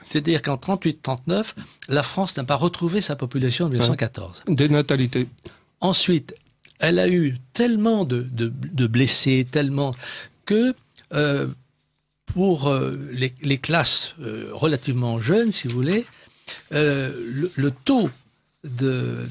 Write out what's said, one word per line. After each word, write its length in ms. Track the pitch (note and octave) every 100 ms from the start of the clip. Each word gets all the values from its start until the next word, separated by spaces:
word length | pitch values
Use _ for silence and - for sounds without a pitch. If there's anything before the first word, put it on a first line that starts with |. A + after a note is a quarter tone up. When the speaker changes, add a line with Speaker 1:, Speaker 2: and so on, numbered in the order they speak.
Speaker 1:
C'est-à-dire 380 | - D#3 D3 D#3+
qu'en 160 | - C3+
trente-huit 460 | - G3 E3+ D3
trente-neuf, 540 | - B2+ C3+ F#3+ A3 - - - -
la 160 | C#3+
France 320 | C3+ - F#3+ -
n'a 80 |
pas 100 | C3
retrouvé 460 | C#3+ E3 - E3+ G3
sa 160 | F#3 C#3+
population 500 | B2+ C#3 B2+ B2 E3+
de 60 |
mille 80 | B2+
neuf 80 | A#2
cent 80 | B2
quatorze. 480 | A2+ - F#2 - -
Speaker 2:
Ouais. 80 |
Dénatalité. 720 | C#3 C#3+ D3 D3 C#3 B2 B2+ B2 - - - _ _
Speaker 1:
Ensuite, 540 | F#3 F#3 - E3 - - _ _ - -
elle 220 | D#3+ F3
a 80 | F#3
eu 280 | F3+ D3+ B2+ -
tellement 520 | - A#3+ A3 A3 A3
de, 180 | D#3+ B2
de, 300 | B2+ A#2 A#2
de 320 | B2 C3+ D#3+ A#2
blessés, 600 | A#2 C3 - C#3 C3 B2+
tellement 420 | D#3 C#3+ C#3 C#3 B2+ - - - _ -
que, 280 | G#3 B3+ B3+ _ - -
euh, 360 | D3 D3 C#3 C3 - _ _ _ _ _ _ -
pour, 420 | - F#3+ E3 C#3
euh, 300 | C3+ C3 C#3 C#3+
les, 220 | B2 B2+ -
les 160 | C#3+ C3+
classes, 560 | - E3 C3 - - -
euh, 300 | B2 A2 G#2+
relativement 680 | - D#3 C#3+ - B2 A#2+ A#2
jeunes, 300 | A2 G#3 A#3
si 160 | - B2
vous 60 |
voulez, 320 | A#2+ C3+ G#3 A#3+ - - _ - - -
euh, 400 | D3 D3+ C#3 C3 C3 A#2
le, 180 | C3 F3+
le 160 | - C#3
taux 400 | C3+ - C4+ E3+ - _ _ _ _
de, 600 | D#3 B2 C3+ B2+ B2 A#2+ A#2+